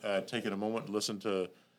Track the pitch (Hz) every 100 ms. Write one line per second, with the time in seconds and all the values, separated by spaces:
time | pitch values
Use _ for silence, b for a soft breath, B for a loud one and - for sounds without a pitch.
0 | 107 98 95 120 107 98 107 113 - 104
1 | - 101 110 95 90 - _